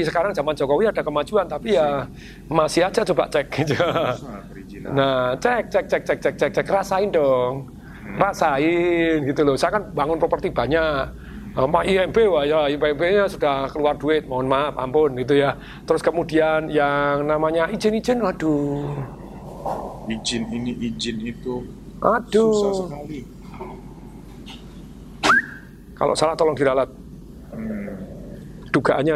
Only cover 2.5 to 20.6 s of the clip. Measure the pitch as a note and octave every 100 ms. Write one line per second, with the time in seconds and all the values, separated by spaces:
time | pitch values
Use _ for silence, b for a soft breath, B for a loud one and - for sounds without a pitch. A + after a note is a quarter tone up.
2.5 | D#3+ D#3 - D#3 - G#3 D#3+ - D3+ C#3
3.5 | - D#3 B2 E3+ D3 C3+ A#2+ C3+ G#2 -
4.5 | - F#2+ G2+ - C3+ C3+ C3 B2+ C3 A#3+
5.5 | A#3+ - G3+ - E3+ - D3 D3+ C3+ D3
6.5 | - D3+ F#3+ F3+ F#3+ G3+ F3 C#3+ B2+ B2
7.5 | C3+ C3 - B B - G2+ G3 F#3+ E3
8.5 | C#3 D#3 E3+ F3 E3+ E3 D#3+ C#3 C#3+ D3
9.5 | C3 E3 G#2+ G3 D3 C#3+ E3 E3 D#3 F3
10.5 | C3 A#2+ D#3+ D#3+ C#3 C3+ - B B B
11.5 | - C3 E3+ E3+ F#3+ F3+ E3+ A3 E3 C#3+
12.5 | D#3 D3 D3 D3+ C#3+ F3 G3+ G3 G3+ D3+
13.5 | C#3 C3+ D3+ D3 D3 C#3 D#3 - B2+ C3
14.5 | C3+ D3 - B2+ C#3+ D#3 B2+ B2+ C#3+ C#3
15.5 | B2 B B - D#3+ D#3+ D#3+ D#3+ D#3 D#3
16.5 | D#3 D#3 D3+ C#3+ C#3+ C#3+ C#3+ D3 D3+ D#3+
17.5 | E3 E3 G#3+ G#3+ A3 - B3 G3+ F#3 D#3+
18.5 | D3 C#3+ C#3+ C#3+ C#3+ C3 - - - -
19.5 | - - - - - - A2 - A#2 A2
20.5 | A#2